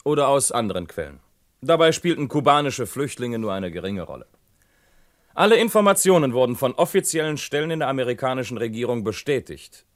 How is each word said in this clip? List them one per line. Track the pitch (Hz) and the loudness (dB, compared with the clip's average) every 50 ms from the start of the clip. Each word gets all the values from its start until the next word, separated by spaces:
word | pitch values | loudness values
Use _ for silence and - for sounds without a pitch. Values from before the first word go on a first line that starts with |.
| - | -4
oder | 143 151 147 143 | -2 0 2 2
aus | 135 139 139 131 - | 4 2 2 2 0
anderen | - 120 113 98 90 90 87 | 0 -2 -2 -2 -4 -6 -8
Quellen. | - - - 78 73 69 - _ _ _ _ _ _ _ _ | -8 -8 -10 -10 -10 -12 -18 _ _ _ _ _ _ _ _
Dabei | 131 143 165 160 165 160 | -2 0 4 4 4 4
spielten | 160 - - 175 160 151 143 | 4 2 0 -2 -2 -2 -2
kubanische | 120 - 151 123 143 143 147 147 135 - - 117 | -4 -2 0 4 4 4 4 2 -2 -4 -4 -6
Flüchtlinge | 90 - 131 147 127 - - 123 120 117 113 | -6 -6 -6 -6 -6 -6 -8 -8 -6 -6 -4
nur | 110 104 95 | -4 -4 -4
eine | 95 95 90 | -4 -4 -6
geringe | 82 90 85 95 101 92 82 | -6 -6 -6 -6 -6 -8 -8
Rolle. | 76 69 62 - _ _ _ _ _ _ _ _ _ _ _ _ _ _ _ _ _ _ _ _ _ - | -10 -12 -16 -18 _ _ _ _ _ _ _ _ _ _ _ _ _ _ _ _ _ _ _ _ _ 0
Alle | - 185 214 226 | 2 4 6 6
Informationen | 202 233 214 - 214 202 202 196 - - 190 185 165 147 131 117 | 6 4 4 2 4 4 4 4 4 4 4 4 6 4 2 2
wurden | 127 127 120 123 | 2 2 0 0
von | - 135 123 - | 0 -2 -2 0
offiziellen | - 175 - - 190 - - 156 160 156 156 151 | 0 0 0 0 0 -2 0 -2 -2 -2 -2 -4
Stellen | 135 - - - 147 156 165 | -6 -6 -4 -4 -4 -2 -2
in | 165 156 | -4 -4
der | 147 131 | -2 -2
amerikanischen | 135 131 123 123 120 - 131 127 127 131 123 104 123 | -2 -2 -2 -2 -2 -2 -2 -2 -2 -4 -6 -6 -6
Regierung | 104 117 113 110 113 120 120 120 117 98 | -4 -4 -4 -4 -4 -2 -2 -2 -2 -2
bestätigt, | 110 101 - - 156 143 120 - - 76 71 - - - - _ _ _ | -4 -6 -4 -4 -4 -2 -2 -4 -8 -14 -18 -20 -20 -20 -20 _ _ _